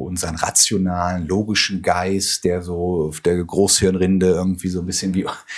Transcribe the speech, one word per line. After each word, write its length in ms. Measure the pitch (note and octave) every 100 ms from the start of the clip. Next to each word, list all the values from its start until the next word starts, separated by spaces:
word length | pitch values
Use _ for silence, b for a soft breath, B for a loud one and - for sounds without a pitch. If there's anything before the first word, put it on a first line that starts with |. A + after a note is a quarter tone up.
unseren 320 | D2+ F2 E2+ D#2
rationalen, 920 | - - - G2+ F#2 F2+ F2 F2+ D#2+
logischen 540 | F#2+ G#2+ G#2 - F#2+
Geist, 600 | F#2 F2 F#2 G2 - -
der 180 | - F2+
so 440 | F2 E2+ F2 F2+ D2+
auf 100 | D2+
der 220 | E2+ F2+
Großhirnrinde 840 | E2+ F#2+ G2 - F#2+ F#2 F#2 F#2+ F#2
irgendwie 420 | F2 F#2 F2+ F#2
so 100 | F2+
ein 60 | F2+
bisschen 260 | - G2
wie 140 | F#2 - - -